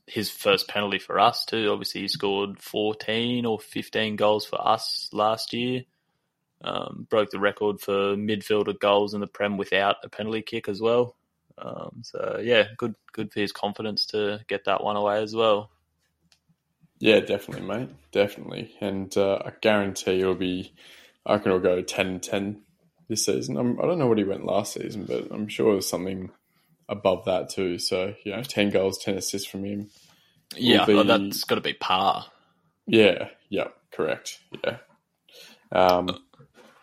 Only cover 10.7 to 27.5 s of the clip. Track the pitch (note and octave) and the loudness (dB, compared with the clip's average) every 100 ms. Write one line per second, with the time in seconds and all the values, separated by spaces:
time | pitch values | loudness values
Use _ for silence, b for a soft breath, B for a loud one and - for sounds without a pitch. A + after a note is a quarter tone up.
10.7 | G2 A2+ A#2+ A#2+ - _ _ _ - - | -2 2 2 0 -6 _ _ _ -16 -12
11.7 | - - A#2+ A#2+ - G#2 G#2 A2+ A#2 G#2 | -12 -12 -14 -12 -8 -6 -4 4 4 4
12.7 | A2+ A#2 - _ - G#2+ A#2 G2 - G#2 | -2 -8 -8 _ -10 -6 -4 -4 -4 -8
13.7 | G2+ G#2+ G2+ - G#2+ G#2 G#2 - G2 G2 | -6 -6 -4 -4 -2 -2 -4 -6 -4 0
14.7 | F#2+ G#2 G#2 G#2 G#2 G#2+ A2 A2+ G#2 G#2+ | 0 0 0 2 0 0 2 4 4 0
15.7 | _ _ _ _ _ _ _ _ _ _ | _ _ _ _ _ _ _ _ _ _
16.7 | _ _ _ A2 G2+ - G2 - F#2 F#2+ | _ _ _ 6 6 6 -4 -4 -10 -8
17.7 | G#2+ C3+ - _ - G2+ - - G2 - | -6 -8 -14 _ 0 0 0 -10 -10 -12
18.7 | - G2+ G2 F#2+ G2+ G2 G2+ - - A2 | -8 -6 -4 -2 0 2 0 -4 0 4
19.7 | G#2 G2 F#2+ - F#2 F#2+ F2+ F#2 F2+ F#2+ | 4 2 -2 0 2 2 2 -2 -2 -6
20.7 | B B B B B - G2+ G2+ F#2 F2+ | B B B B B 0 2 4 4 4
21.7 | F2+ F#2 - F#2+ F#2 - G2+ G2 G2+ _ | 2 0 -2 -2 -4 -4 -4 -4 -8 _
22.7 | _ _ _ - A2 - B2+ B2+ C#3 B2 | _ _ _ -8 -2 0 -2 -2 -2 -2
23.7 | - D3+ F3 B2+ G#2+ G2 F#2+ - G2 G#2+ | 0 0 2 4 4 2 -2 -2 -2 -2
24.7 | - - G#2 - B1 - - G#2+ - B2+ | -6 -8 -8 -6 -6 -4 -8 -6 2 4
25.7 | G2 - F2 F#2 F#2+ F#2 - _ _ _ | 4 0 -4 -4 -6 -10 -14 _ _ _
26.7 | _ - G#2 G2 F2+ G2+ F#2 - | _ -10 0 2 2 0 -2 -2